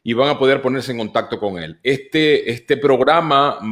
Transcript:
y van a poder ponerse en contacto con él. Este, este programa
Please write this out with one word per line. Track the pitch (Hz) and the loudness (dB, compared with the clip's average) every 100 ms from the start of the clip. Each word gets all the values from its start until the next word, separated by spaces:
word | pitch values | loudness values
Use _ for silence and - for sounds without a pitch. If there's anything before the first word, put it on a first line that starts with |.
y | 113 | -4
van | 117 143 | 0 0
a | 139 | 2
poder | 135 135 | 2 2
ponerse | 131 135 120 | 0 -4 -4
en | 117 | -6
contacto | 110 117 110 117 | -4 -4 -6 -6
con | 104 92 | -6 -6
él. | 80 82 | -10 -6
Este, | - 135 - 156 156 143 - | -4 -4 -2 0 2 2 0
este | 120 - 135 | -8 -2 0
programa | 143 127 131 165 160 139 143 - 110 | 2 4 4 4 4 2 2 -2 -8